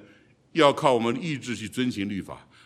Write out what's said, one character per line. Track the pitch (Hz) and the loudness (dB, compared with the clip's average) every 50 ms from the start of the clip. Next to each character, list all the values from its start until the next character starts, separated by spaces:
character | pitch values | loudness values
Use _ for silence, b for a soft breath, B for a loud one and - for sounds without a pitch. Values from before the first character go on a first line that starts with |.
| b b b b b b b b _ _ | b b b b b b b b _ _
要 | - 160 147 143 | 2 4 6 6
靠 | 135 - 151 143 127 | 6 4 2 2 4
我 | 117 | 4
们 | 113 117 120 | 2 0 -2
的 | - | -2
意 | 185 165 147 | -4 -6 -6
志 | 120 - 123 113 | -6 -6 -8 -8
去 | 98 110 95 | -8 -8 -10
遵 | - 127 127 123 | -4 -2 -2 -2
行 | 101 98 98 104 | -2 -4 -6 -6
律 | 104 92 | -6 -8
法， | 78 - 67 - - _ b b b | -8 -10 -14 -18 -18 _ b b b